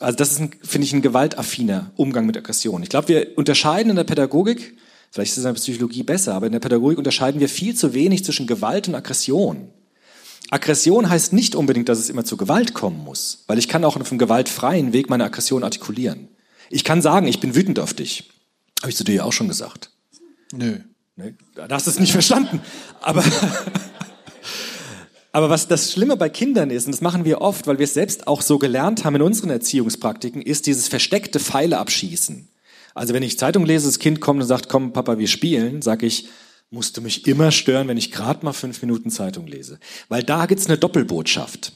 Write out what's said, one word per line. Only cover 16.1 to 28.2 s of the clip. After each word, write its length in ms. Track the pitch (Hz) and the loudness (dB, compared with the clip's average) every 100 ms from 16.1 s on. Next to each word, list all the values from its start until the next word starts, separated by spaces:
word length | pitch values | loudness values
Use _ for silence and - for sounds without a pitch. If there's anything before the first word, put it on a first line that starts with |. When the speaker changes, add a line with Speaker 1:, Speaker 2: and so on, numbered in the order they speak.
| 69 - _ _ _ - | -6 -12 _ _ _ -8
Speaker 1:
Ich 140 | 139 | -4
kann 180 | - 160 | 0 4
sagen, 240 | 151 175 156 | 4 4 2
„Ich 140 | 117 | 0
bin 140 | - | 0
wütend 240 | 127 190 135 | 2 2 0
auf 120 | 78 | -4
dich.“ 360 | - 69 - - _ _ _ _ - | -6 -8 -8 -12 _ _ _ _ -8
Hab 80 | 135 | -6
ich 80 | 117 | -4
zu 80 | |
dir 120 | 101 98 | 0 0
ja 80 | |
auch 80 | 98 | 0
schon 160 | - - | -2 -2
gesagt. 420 | - - - - _ _ - - _ - | -4 -8 -14 -20 _ _ -20 -20 _ -16
Speaker 2:
Nö. 260 | 131 120 101 - _ _ - | -6 -6 -6 -10 _ _ -18
Speaker 1:
Nee, 180 | 101 113 _ | -16 -16 _
da 140 | - - | -16 -8
hast 160 | 139 170 | -4 -2
du 40 | |
es 80 | 170 | 2
nicht 140 | 190 | 2
verstanden. 480 | 190 - 262 269 160 - - - - | 4 4 4 2 -2 -8 -18 -18 -8
Aber, 220 | - 156 | -2 2
<laughs> 640 | 156 - 196 - - 196 - - - - - - - - - - - - - _ _ | 4 4 0 -2 -6 -8 -8 -16 -20 -20 -20 -20 -14 -12 -12 -12 -16 -18 -20 _ _
aber 180 | 151 156 | 2 4
was 160 | 156 - | 2 2
das 260 | 131 - | 0 0
Schlimme 240 | - 247 254 | 0 2 2
bei 120 | 160 | 0
Kindern 420 | - 254 233 147 | 0 0 2 2
ist, 160 | 123 120 | 0 -4
und 60 | |
das 80 | 135 | -2
machen 240 | 175 175 | 0 0
wir 160 | 160 151 | 2 2
oft, 260 | 196 170 - | 2 0 0
weil 120 | 139 | 2
wir 60 | |
es 100 | 143 | 2
selbst 320 | 143 202 - | 0 -2 -2